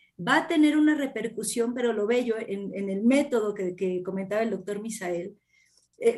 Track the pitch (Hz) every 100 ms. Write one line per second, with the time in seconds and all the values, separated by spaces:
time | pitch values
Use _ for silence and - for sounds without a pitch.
0 | _ - 180 302 320 330 302 302 302 302
1 | 277 220 226 220 226 240 233 240 240 214
2 | 208 247 247 220 - 196 196 - 196 196
3 | 233 277 285 233 214 202 185 180 190 180
4 | 185 190 190 208 226 - 208 202 220 -
5 | 180 175 - - _ _ _ _ _ -
6 | 233